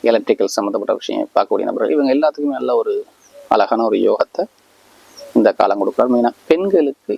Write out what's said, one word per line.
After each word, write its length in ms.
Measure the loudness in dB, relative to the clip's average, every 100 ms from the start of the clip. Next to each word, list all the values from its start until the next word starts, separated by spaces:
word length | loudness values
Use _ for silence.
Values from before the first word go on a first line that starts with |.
| 0
எலக்ட்ரிக்கல் 440 | 2 2 0 -2 -2
சம்மந்தப்பட்ட 400 | -4 -4 -2 -4
விஷயம் 260 | -4 -6 -2 -2
பார்க்கக்கூடிய 320 | 0 -2 -2
நபர்கள், 240 | -2 -2 0
இவங்க 140 | 0 2
எல்லாத்துக்குமே 400 | 0 -2 -4 -4
நல்ல 140 | -2 -2
ஒரு 120 | -2 -4 -8 _ _ -12 -2
அழகான 320 | 0 2 0 0
ஒரு 100 | 2 2
யோகத்தை 360 | 0 -2 -6 -8 _ _ _ _ _ _ -20 -4 2
இந்த 120 | 2 4
காலம் 200 | 0 0
கொடுக்குறாரு. 300 | -2 0 2
மெயினா 160 | 2 0 -2 -2
பெண்களுக்கு 640 | 0 2 2 0 -2 -8